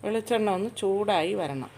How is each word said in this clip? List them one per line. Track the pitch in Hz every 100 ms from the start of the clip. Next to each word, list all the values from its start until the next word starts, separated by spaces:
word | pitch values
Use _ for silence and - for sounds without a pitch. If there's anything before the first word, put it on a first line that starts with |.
| 208
വെളിച്ചെണ്ണ | 226 220 233 214 185
ഒന്ന് | 214 -
ചൂടായി | 196 196 208 190 160 202
വരണം. | 156 139 127